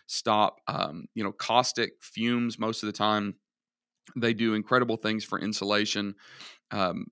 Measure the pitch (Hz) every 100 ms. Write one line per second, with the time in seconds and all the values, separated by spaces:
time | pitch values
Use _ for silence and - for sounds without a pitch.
0 | - - 117 107 104 - - 95 87 80
1 | - - 101 - - 117 123 - 113 -
2 | - - 117 120 120 110 110 113 107 104
3 | 107 107 101 - _ _ _ _ _ _
4 | - - 117 110 117 107 104 127 120 113
5 | 107 110 - 104 104 107 98 104 107 104
6 | 101 98 - - - - - 101 92 87
7 | -